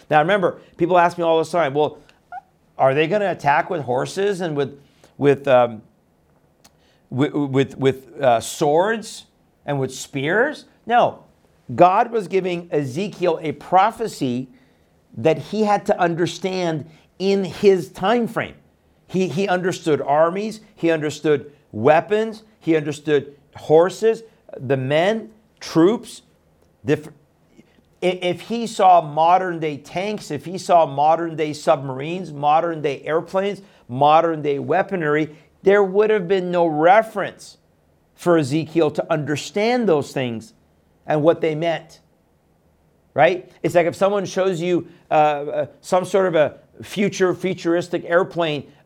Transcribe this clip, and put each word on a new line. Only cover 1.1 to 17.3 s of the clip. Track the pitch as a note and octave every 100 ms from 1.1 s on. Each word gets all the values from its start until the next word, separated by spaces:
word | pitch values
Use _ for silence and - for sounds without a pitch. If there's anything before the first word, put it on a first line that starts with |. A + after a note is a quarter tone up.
| F3
me |
all | E3 D#3+
the | D#3
time, | F3 D3
"Well, | C#3+ C#3+ - _ _ _ - - _ _ -
are | C3+
they | C#3 D#3+
gonna | G#3 G3+
attack | E3+ C#3+ D3+ E3+
with | F3+
horses | A#2+ B2 C#3+ F3+ G3+ F3+
and | F3+ C#3+
with, | C#3 - _ _ _ -
with, | C#3 C#3 C#3
um, | B2 A#2+ G#2+ - _ _ _ _ _ _ _ _ _ _ _ _
with, | B2+ D3
with, | D3+ C#3+ C3 C3+ -
with, | C3+ C3 - -
uh, | C3 A2+
swords | - - D3 D#3 G3+ A3+ - - - _ _ _ -
and | C#3+
with | C3
spears?" | - - C#3+ C#3 G3+ C#4 C4+ - _ -
No. | A#3+ D3 - _ _ _ _ - A#2+
God | F3 G3 A#3
was | A#3 E3+
giving | F#3+ F#3 F3 F3
Ezekiel | D#3 C#3 C3 G3 - F3 D#3+
a | D#3
prophecy | D3+ - F3+ G#3 G#3+ A3 - C3+ B2 C3+ _ _ _ _ _ _ -
that | C3+ D#3+
he | - G#3
had | G#3 G3+ -
to | G3
understand | F3 E3 E3 - F#3+ F#3 F3 D#3 - - _ _
in | F#3+